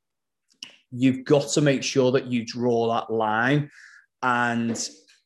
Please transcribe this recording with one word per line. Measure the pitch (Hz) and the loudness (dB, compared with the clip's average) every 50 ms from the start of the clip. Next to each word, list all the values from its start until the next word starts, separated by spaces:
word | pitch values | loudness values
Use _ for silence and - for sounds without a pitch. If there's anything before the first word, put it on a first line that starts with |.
| _ _ _ _ _ _ _ _ _ _ _ _ - - - _ _ _ | _ _ _ _ _ _ _ _ _ _ _ _ -20 -20 -20 _ _ _
you've | 127 120 127 131 127 131 - | -4 0 2 2 2 0 2
got | - 147 - - - | 2 2 2 2 2
to | - 160 | 0 2
make | 147 143 135 123 - | 2 2 2 0 -2
sure | - - 139 127 127 127 | -2 0 2 2 2 2
that | 135 127 123 | 0 -2 -2
you | 123 120 113 | -4 -4 -4
draw | 117 - 123 120 123 120 113 113 113 117 | -6 -6 -4 -2 0 0 0 0 0 -2
that | 113 - - 113 | -2 -2 -4 -2
line, | 113 110 107 107 110 117 127 143 147 147 147 - - - - - - - _ _ _ | -2 0 0 0 0 2 2 2 0 0 -4 -10 -18 -20 -20 -20 -20 -20 _ _ _
and | - 127 123 120 120 120 117 117 117 117 110 110 - - - - _ _ _ _ _ | -2 0 0 0 0 0 -2 -2 -2 -2 -4 -6 -8 -10 -12 -18 _ _ _ _ _